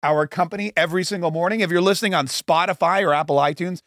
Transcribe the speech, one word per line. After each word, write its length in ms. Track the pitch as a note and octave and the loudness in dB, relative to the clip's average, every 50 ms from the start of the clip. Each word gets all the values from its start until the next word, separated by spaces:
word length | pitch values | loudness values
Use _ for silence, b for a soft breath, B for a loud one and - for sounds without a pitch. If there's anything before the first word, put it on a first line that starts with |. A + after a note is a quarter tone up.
| - | 2
our 240 | D3 D#3 D3+ D3+ | 2 2 2 0
company 460 | D3 - - F3+ E3 G#3+ G3 G3+ G#3 - | -2 0 -2 -2 -2 -2 -8 -8 -4 0
every 280 | - D#3+ E3+ D#3+ F#3 F3+ | 0 0 0 0 -2 -2
single 260 | - G3+ F#3+ F3 E3 | -2 -4 -2 -2 -2
morning. 300 | D#3 D#3+ E3+ F3+ G#3 A3+ | -2 0 -2 -2 0 0
If 100 | G#3 F3 | -2 0
you're 100 | E3+ F3 | 2 2
listening 340 | F3 F#3+ G3+ - - G3+ F#3 | 4 2 2 2 0 0 0
on 120 | E3 D3+ | 0 -2
Spotify 800 | - - - - - F3 D#3+ F3 F#3 F#3+ - F3 E3+ F#3 G3 G3+ | -2 -4 -8 -2 0 2 2 2 0 0 0 2 2 2 2 2
or 80 | E3+ D3 | 2 2
Apple 220 | D3 D#3 D3+ D3 | 2 2 2 2
iTunes 460 | C#3 C#3+ D3 C#3 - F3 F3+ F#3 E3 _ | 2 2 2 0 -2 -6 -6 -6 -10 _